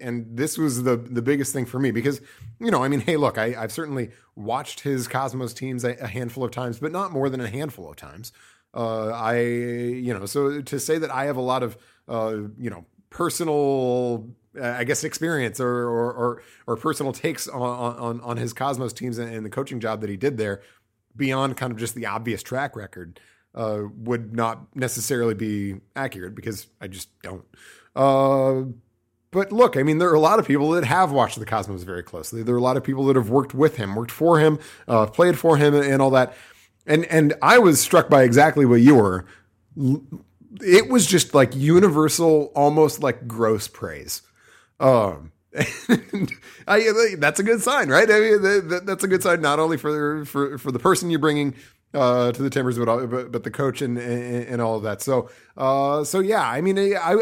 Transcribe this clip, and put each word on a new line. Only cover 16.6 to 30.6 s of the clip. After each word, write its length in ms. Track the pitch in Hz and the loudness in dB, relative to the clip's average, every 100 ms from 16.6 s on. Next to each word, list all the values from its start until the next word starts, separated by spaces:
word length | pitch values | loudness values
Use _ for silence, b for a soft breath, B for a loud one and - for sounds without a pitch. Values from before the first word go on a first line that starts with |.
| - | -8
or 100 | 113 | -4
personal 360 | 160 147 139 | -4 -4 -6
takes 340 | - 170 151 - | -6 -6 -6 -10
on, 140 | 135 | -8
on, 600 | 123 123 120 120 120 117 | -6 -6 -8 -6 -8 -8
on 160 | 120 120 | -8 -8
his 140 | 120 | -8
Cosmos 400 | 117 131 131 123 | -6 -6 -4 -8
teams 280 | 120 123 113 | -8 -10 -8
and, 120 | 117 | -10
and 140 | 113 107 | -10 -10
the 60 | |
coaching 280 | 131 135 123 | -8 -8 -6
job 220 | 110 107 | -6 -6
that 80 | 107 | -8
he 80 | 98 | -4
did 200 | 139 120 | -4 -2
there 260 | 107 98 b b b _ _ - | -4 -6 b b b _ _ -6
beyond 400 | 135 131 135 123 | -4 -2 -2 -4
kind 160 | 131 | -8
of 60 | 110 | -6
just 160 | 117 | -8
the 140 | 123 110 | -8 -8
obvious 340 | 107 117 107 | -6 -6 -8
track 340 | - 127 143 - | -6 -8 -8 -10
record, 440 | 98 - 85 - b b b | -18 -16 -18 -20 b b b
uh, 280 | - 110 104 104 107 | -8 -6 -6 -8 -10
would 400 | 113 120 107 113 | -6 -6 -6 -4
not 400 | 113 113 - 139 | -4 -4 -12 -8
necessarily 600 | 127 117 - 127 117 104 | -6 -6 -4 -2 -2 -2
be 400 | 110 104 101 95 - 135 | -4 -6 -6 -10 -14 -10
accurate 380 | 135 95 90 | -8 -10 -14
because 320 | 107 120 104 - _ | -12 -12 -12 -14 _
I 60 | 101 | -18
just 220 | 92 - _ | -16 -18 _
don't. 240 | 92 92 - _ B B B - | -16 -16 -18 _ B B B 0
Uh, 760 | 135 135 135 135 135 131 131 117 _ _ _ _ _ | 2 4 2 2 0 0 -4 -10 _ _ _ _ _
but 220 | 180 196 | -4 -2
look, 260 | 208 247 135 | 4 4 4
I 60 | |
mean, 160 | 143 156 | 2 2
there 100 | 180 | 4
are 60 | 156 | 6
a 40 | |
lot 200 | 156 220 | 6 4
of 80 | - | 4
people 240 | 139 | 2